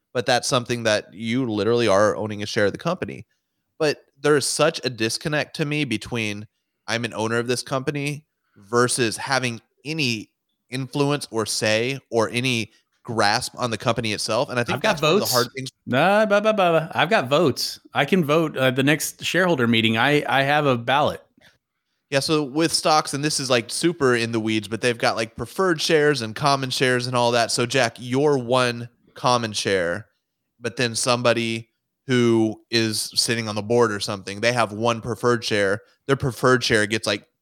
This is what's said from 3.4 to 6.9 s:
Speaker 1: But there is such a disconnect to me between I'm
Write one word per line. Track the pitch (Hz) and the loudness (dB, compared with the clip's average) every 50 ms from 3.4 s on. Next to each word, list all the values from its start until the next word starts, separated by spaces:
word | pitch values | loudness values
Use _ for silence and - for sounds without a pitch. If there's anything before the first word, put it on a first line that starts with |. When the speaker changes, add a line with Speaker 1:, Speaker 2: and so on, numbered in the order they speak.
| _ _ _ _ _ _ _ - | _ _ _ _ _ _ _ -2
Speaker 1:
But | 156 147 135 - _ _ _ _ | -2 -2 -2 -4 _ _ _ _
there | 139 147 151 | 0 2 2
is | 143 123 | 2 2
such | - - - 147 - - - - | 0 0 0 0 0 0 -2 -6
a | 127 | -6
disconnect | 123 107 110 110 - - - 170 151 151 - - - | -2 -2 -2 -2 -2 -4 -4 -4 -4 -4 -4 -4 -4
to | - 160 | -6 -4
me | 147 147 151 151 | -2 -2 -2 -2
between | 135 113 107 - - 123 117 110 104 104 104 107 - _ _ _ _ _ _ _ | -2 -4 -6 -6 -6 -4 -4 -4 -4 -6 -8 -12 -16 _ _ _ _ _ _ _
I'm | - | -4